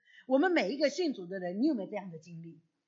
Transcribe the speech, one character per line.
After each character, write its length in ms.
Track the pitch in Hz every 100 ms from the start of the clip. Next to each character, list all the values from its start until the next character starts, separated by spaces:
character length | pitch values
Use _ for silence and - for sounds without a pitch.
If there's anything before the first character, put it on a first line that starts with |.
| _ - -
我 120 | 269
们 140 | 370
每 180 | 320 190
一 80 | 269
个 120 | 285
信 220 | 320 339
主 140 | 196 175
的 140 | 196
人， 200 | 175 196
你 60 | 302
有 80 |
没 80 | 240
有 80 | 185
这 60 | 202
样 140 | 196
的 60 | 160
经 220 | 170 165
历？ 200 | 165 - _ _